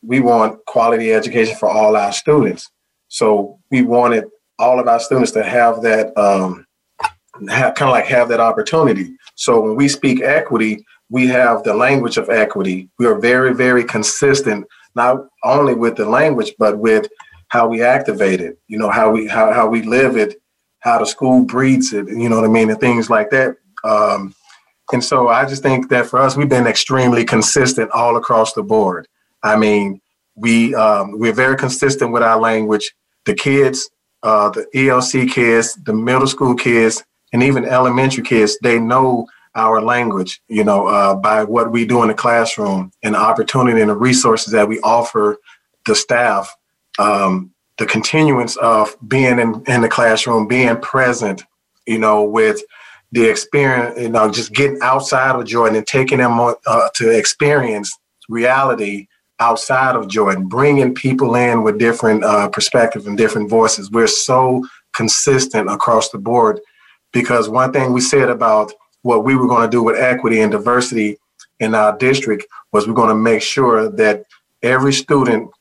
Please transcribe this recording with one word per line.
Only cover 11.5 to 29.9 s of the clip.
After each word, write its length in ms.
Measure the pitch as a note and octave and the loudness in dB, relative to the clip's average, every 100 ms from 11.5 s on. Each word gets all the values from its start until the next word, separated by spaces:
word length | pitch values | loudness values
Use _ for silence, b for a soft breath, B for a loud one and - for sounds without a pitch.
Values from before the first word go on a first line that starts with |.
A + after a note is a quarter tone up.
| A2+ | 2
the 100 | A#2 | -2
language 440 | G#2 B2+ C3+ A#2 A2+ | 0 2 0 0 -4
of 120 | G#2+ | -2
equity. 580 | A2+ G#2 G2+ F#2+ F#2 F#2 - | 0 0 -2 -4 -6 -10 -2
We 60 | A#2+ | 0
are 120 | G#2 | 2
very, 340 | A#2+ B2+ C3 | 2 2 2
very 300 | B2 B2+ B2 | 2 2 2
consistent, 840 | A#2 A2 G#2+ - C#3 C#3 B2 G2+ - b b | 0 -4 -4 0 0 2 -2 -4 -8 b b
not 320 | A#2+ B2 C3 - _ | -2 0 -2 -6 _
only 320 | B2+ C#3+ C#3 | -2 2 2
with 220 | A2+ A#2 A2+ | 0 -2 -2
the 100 | G#2+ | -2
language, 460 | B2 D#3+ B2 G#2 - | 2 2 0 -4 0
but 180 | G#2+ G#2 | 0 2
with 300 | A2 A2 G#2 B B B _ | 2 2 0 B B B _
how 180 | A#2+ A#2 | 0 0
we 160 | A2+ | 2
activate 580 | A#2+ C3 - G2 G2 F#2 | 2 2 0 -2 0 0
it, 180 | E2+ - _ | -4 -12 _
you 100 | G#2+ | -4
know, 120 | G#2+ | -2
how 200 | A2 A2 | 2 2
we, 160 | A2 G#2+ | 2 -2
how, 260 | A2 G#2+ | 0 2
how 160 | A#2+ A2 | 2 0
we 140 | A#2 | 0
live 340 | A2 B2 C3+ A2 | 0 0 2 0
it, 240 | G#2 - _ _ _ _ | -2 -4 _ _ _ _
how 180 | A#2+ A#2 | -2 0
the 80 | - | -2
school 380 | - C3 B2+ | -4 2 2
breeds 480 | B2 A#2+ C3 C3 - | 2 0 2 2 0
it, 160 | G#2+ F#2+ | -4 -6
you 200 | A#2 A#2 | -4 0
know 80 | A2+ | 2
what 80 | |
I 80 | A2+ | 2
mean, 180 | A2+ A2 | 2 2
and 100 | G#2+ | 0
things 300 | B2+ A#2 A2+ | 0 0 0
like 200 | A2 G#2+ | 0 0
that. 260 | C3 C3 - _ - | 0 0 -4 _ -10
Um, 500 | A2 G#2+ G#2 G2+ F#2+ - b b b _ - | -2 0 0 -2 -8 -16 b b b _ -6
and 100 | B2 | -4
so 260 | - C3 B2 | 0 0 2
I 180 | A#2 C#3 | 2 0
just 160 | C3+ | -2
think 260 | C#3 B2+ B2+ | -2 -2 0
that 180 | B2 A#2+ | -2 0
for 120 | B2 | 0
us, 180 | C3+ C3 | 0 0
we've 120 | C#3+ | 0
been 180 | B2+ A#2 | 2 0
extremely 580 | G#2+ - C3 B2 A#2+ | -2 -2 0 2 2
consistent 680 | A#2 A2+ G#2 C#3+ B2+ B2+ A2 | 0 0 0 0 0 0 -4
all 240 | A#2 A#2+ A#2 | 0 0 0
across 360 | A#2 A2+ A2 | 0 0 0
the 100 | - | -4
board. 460 | G2+ A2 G2 F2 D#2+ _ _ _ | 0 0 0 -4 -12 _ _ _
I 140 | G#2+ G#2+ | -2 2
mean, 460 | G#2+ G#2 G2+ | 2 2 0